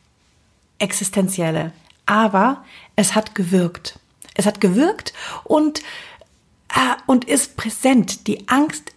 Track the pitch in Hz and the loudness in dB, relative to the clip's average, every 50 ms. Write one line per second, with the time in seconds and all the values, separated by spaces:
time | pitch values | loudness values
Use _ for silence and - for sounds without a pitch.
0 | _ _ _ _ _ _ _ _ _ _ _ _ _ _ _ - 202 196 - - | _ _ _ _ _ _ _ _ _ _ _ _ _ _ _ -6 -4 -4 -2 -4
1 | 202 - - 202 185 180 - 185 170 165 160 156 160 165 - - _ _ _ _ | -4 -2 0 0 0 0 0 -2 -2 -2 -2 -2 -4 -6 -8 -14 _ _ _ _
2 | - - 202 220 226 208 202 190 202 254 277 - - - - - - - - - | -4 0 2 2 2 2 4 4 2 2 2 -2 -8 -20 -20 -20 -20 -8 -2 0
3 | 202 - - 214 214 - - - 185 170 190 185 175 170 175 - - - - - | 0 2 0 -2 -2 -2 -4 -4 -2 0 2 2 2 0 -4 -8 -16 -16 -16 -18
4 | _ _ _ _ - - - - 190 208 208 - - 185 180 226 302 359 440 - | _ _ _ _ -20 -12 -4 0 0 0 0 2 2 2 4 4 2 2 0 -2
5 | - - - - - - - - - - - 302 311 302 302 - - - - - | -8 -14 -12 -12 -14 -14 -14 -12 -4 0 2 2 2 2 -2 -4 -12 -12 -16 -16
6 | - - - - - _ _ _ _ _ _ _ _ - - - 262 262 - - | -18 -20 -20 -20 -20 _ _ _ _ _ _ _ _ -6 -2 0 0 0 -2 -4
7 | - - 262 247 247 - 285 262 - - - - - 220 - - - 262 269 240 | 0 2 2 2 2 2 0 0 0 -2 -6 -8 -8 -8 -6 0 2 4 4 4
8 | 180 - - - - - 202 - - - 254 269 294 311 - - - - _ | 4 2 -2 -8 -6 -6 -6 -6 -4 -2 0 2 2 0 -2 -8 -14 -16 _